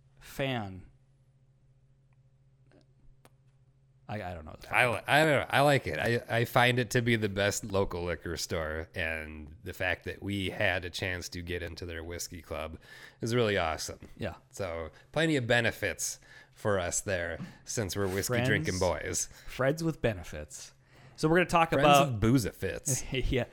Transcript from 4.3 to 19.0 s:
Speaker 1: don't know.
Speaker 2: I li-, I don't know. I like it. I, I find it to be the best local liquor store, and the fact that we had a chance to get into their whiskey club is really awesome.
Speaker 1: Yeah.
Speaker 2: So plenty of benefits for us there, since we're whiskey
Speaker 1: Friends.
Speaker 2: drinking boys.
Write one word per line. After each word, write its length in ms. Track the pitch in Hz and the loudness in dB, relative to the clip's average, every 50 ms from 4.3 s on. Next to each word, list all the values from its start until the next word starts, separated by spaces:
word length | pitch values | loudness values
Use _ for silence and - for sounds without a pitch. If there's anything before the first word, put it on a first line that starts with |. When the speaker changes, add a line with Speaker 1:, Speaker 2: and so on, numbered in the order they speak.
| 90 | -10
Speaker 1:
don't 100 | 82 78 | -10 -12
know. 100 | 78 92 - - - | -14 -16 -16 -10 -2
Speaker 2:
I 160 | - 110 123 | 2 4 4
li-, 140 | 123 113 92 - - | 4 2 0 0 2
I 160 | 123 143 156 | 4 4 6
don't 160 | 160 147 120 | 6 4 2
know. 60 | 87 - | 2 2
I 120 | - 120 | 2 4
like 260 | 139 147 143 131 - | 6 6 4 4 2
it. 120 | - 76 76 | -2 -2 -2
I, 220 | - 113 117 120 - - | 0 0 0 0 -2 -2
I 160 | - 117 120 | -2 0 0
find 340 | - - 131 120 123 123 123 | 2 4 4 4 4 4 2
it 120 | 123 101 | 0 0
to 100 | - 127 | 0 0
be 160 | 117 120 120 | 2 2 2
the 120 | 113 107 104 | 2 2 0
best 360 | 98 101 101 104 101 - - | 0 2 2 2 2 0 -4
local 400 | 113 98 98 98 92 - 90 87 | -2 0 2 2 0 0 -4 -4
liquor 320 | 87 85 80 - 87 82 | -4 -4 -4 -6 -6 -6
store, 520 | 73 - - - 85 80 78 78 80 80 - - | -4 -4 -4 -2 -2 -2 -2 -4 -6 -6 -8 -6
and 540 | - 85 80 80 80 78 78 78 78 78 73 78 80 - | -4 -4 -4 -4 -6 -8 -10 -12 -12 -14 -14 -16 -14 -14
the 80 | 92 85 | -12 -8
fact 320 | - 95 92 85 - - | -4 -2 -2 -2 -2 -4
that 180 | 92 82 - - | -8 -10 -8 -6
we 280 | 98 101 101 95 92 | -4 -2 -2 -2 -2
had 340 | - - 107 98 87 92 90 | -2 0 0 0 0 0 -2
a 60 | 90 | -6
chance 400 | - - - 95 90 90 87 - | -8 -6 -4 -4 -4 -4 -6 -8
to 100 | - 90 | -10 -10
get 220 | 87 87 87 87 85 | -8 -6 -6 -6 -6
into 240 | 85 82 80 92 | -8 -10 -10 -10
their 180 | 87 85 82 80 | -10 -8 -8 -10
whiskey 380 | 85 85 82 - - - 85 78 | -8 -8 -10 -10 -10 -12 -14 -12
club 340 | - 82 76 78 80 80 - - - - - - - - _ - | -10 -8 -8 -8 -8 -10 -14 -16 -20 -20 -20 -20 -20 -12 _ -4
is 120 | 113 113 | -2 0
really 220 | 123 120 107 101 | 2 2 2 2
awesome. 420 | 95 87 80 78 73 - - 87 - - - - - | 2 2 0 0 -2 -6 -8 -10 -12 -16 -18 -12 -8
Speaker 1:
Yeah. 160 | - - - - - _ | -8 -8 -8 -10 -16 _
Speaker 2:
So 400 | - - 98 90 82 82 82 78 - - - _ - | -10 -8 -6 -6 -6 -6 -8 -10 -12 -16 -20 _ -2
plenty 240 | 147 160 165 156 | 0 0 2 2
of 100 | 139 120 | 2 2
benefits 720 | 113 120 120 113 110 - - - 95 78 - - - - - - - - - - - _ | 4 4 4 4 2 0 0 -2 -4 -2 -4 -6 -8 -8 -10 -14 -20 -20 -20 -20 -20 _
for 260 | - - 110 101 95 | -4 0 0 2 2
us 220 | 87 87 85 - | 2 0 -2 -2
there, 380 | - 104 98 87 85 85 82 80 - - - - - | -2 -2 -2 -2 -2 -4 -6 -8 -10 -12 -14 -16 -12
since 320 | - - - 113 110 - | -8 -4 -4 -4 -2 -2
we're 100 | 104 101 | 0 0
whiskey 280 | 95 92 98 92 - 123 | 0 0 0 0 0 0
Speaker 1:
Friends. 140 | 120 120 127 | 2 2 4
Speaker 2:
drinking 300 | 110 98 80 92 95 92 | 2 2 2 0 0 2
boys. 520 | 92 90 82 76 | 2 2 2 0